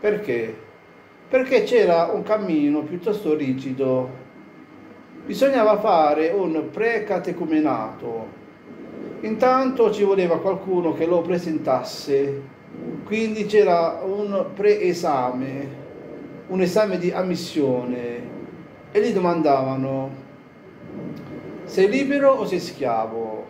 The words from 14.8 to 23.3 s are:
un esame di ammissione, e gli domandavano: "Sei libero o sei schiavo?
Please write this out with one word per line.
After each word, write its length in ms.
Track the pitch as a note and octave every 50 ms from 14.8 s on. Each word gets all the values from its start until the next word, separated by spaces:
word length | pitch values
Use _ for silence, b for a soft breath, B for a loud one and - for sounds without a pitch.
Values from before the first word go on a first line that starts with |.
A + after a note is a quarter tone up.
| F3+ F3+ F3 F3 F3+ E3 D3 C3 B2 B2 B2+ B2+ C3+ C3+ C3+ C3+ C#3 C#3 C3+ - - - - - - - - - - - - - - -
un 120 | F#3 F#3
esame 380 | F#3 F3 - G#3+ G#3+ G3+ F#3 F3
di 120 | E3+ F3+
ammissione, 1200 | - F3+ F#3 F#3 E3+ D3+ - - - E3 C#3+ C3 B2+ B2 B2 B2 B2+ B2 A#2+ A#2+ A#2+ A#2+ A#2+ A#2+ - - - - - - - - - - - -
e 100 | - G#3
gli 120 | A3 A#3+ G3+
domandavano: 960 | F#3+ F3+ F3 E3+ E3+ D3+ D3 C#3 C3+ C3 C3 C3 C3+ C3 C3+ C3+ C3+ C3+ C3+ C3+ - - - - - - - - - - - - - - - - - - - - - - - - - - - - - -
"Sei 240 | - - F#3 F#3+ G#3
libero 440 | A3+ C4+ C#4+ C4+ C#4+ C#4+ C#4 C4+ C4+
o 120 | A#3+ G#3
sei 140 | F3+ F#3 F3
schiavo? 840 | E3 - - - C#3+ B2 A#2 A2 A2+ A2+ A2+ A2+ A2+ A2